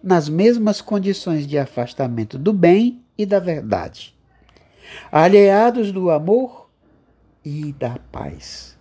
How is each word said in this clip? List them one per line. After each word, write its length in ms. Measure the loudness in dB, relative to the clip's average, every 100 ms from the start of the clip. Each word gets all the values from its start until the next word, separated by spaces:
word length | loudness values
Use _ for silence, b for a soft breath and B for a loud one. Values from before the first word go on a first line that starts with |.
nas 240 | 2 0 2
mesmas 540 | 2 4 4 0 -2
condições 640 | -2 -4 -2 -4 -4 -4 -2
de 120 | -4
afastamento 800 | -4 -6 -8 -4 -6 -4 -6 -4
do 140 | -2
bem 500 | 2 4 4 2 -2 _ -8
e 80 | -2
da 140 | -2
verdade, 720 | -2 -6 -4 -6 -6 -16 -20 _ _ B B B B B B B B
alheados 800 | 2 6 6 6 6 2 0 -4
do 180 | -2 0
amor 600 | 0 0 0 -2 -10 _ _ _ _ _ _ _ _
e 300 | -12 -10 -10
da 240 | -8 -8 -8 -14
paz. 640 | -14 -12 -12 -16 -16 -18 _